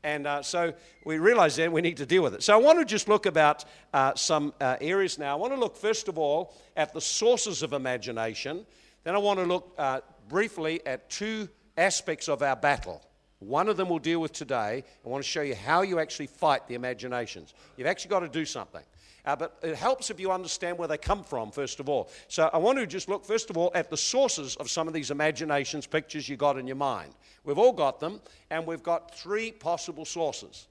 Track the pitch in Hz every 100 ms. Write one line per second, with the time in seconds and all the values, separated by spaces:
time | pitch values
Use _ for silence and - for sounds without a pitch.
0 | 156 151 143 143 139 175 170 160 - _
1 | - 156 180 240 165 131 165 165 175 147
2 | 139 185 151 95 - 208 277 330 294 214
3 | - 208 196 160 147 151 - - _ 143
4 | 135 - - 160 147 - 135 127 147 190
5 | 185 - 143 147 226 269 226 - 208 220
6 | - 165 151 151 180 - - - 151 160
7 | - - 220 247 214 175 147 143 131 123
8 | 127 113 113 110 135 165 220 _ _ _
9 | - 196 202 196 175 180 180 - 139 131
10 | - _ 101 160 220 - 156 165 - 127
11 | _ - 214 220 202 _ _ - 185 -
12 | - 156 - 143 143 127 143 139 92 80
13 | _ _ _ _ 98 139 202 185 185 165
14 | 151 170 160 - 139 131 104 120 - _
15 | 113 131 135 165 143 113 104 165 190 170
16 | 156 - 143 - 160 135 - 123 123 117
17 | 127 123 113 90 76 - - - 131 190
18 | 175 196 170 156 156 127 98 80 73 _
19 | _ - - 143 165 - 170 151 220 262
20 | 254 180 185 185 180 - 175 175 165 151
21 | - 202 175 127 110 143 135 - 139 139
22 | 95 - - - 156 165 196 269 208 180
23 | - 196 - 220 220 170 175 185 156 151
24 | - 247 269 - 135 - 123 - 160 160
25 | 135 143 156 156 160 143 135 151 - 160
26 | 156 156 135 135 143 135 127 135 139 107
27 | 76 - _ _ - 147 240 202 143 131
28 | 156 214 - - _ 160 165 165 170 170
29 | - - 170 208 226 220 156 170 - 156
30 | 156 175 160 - 82 - -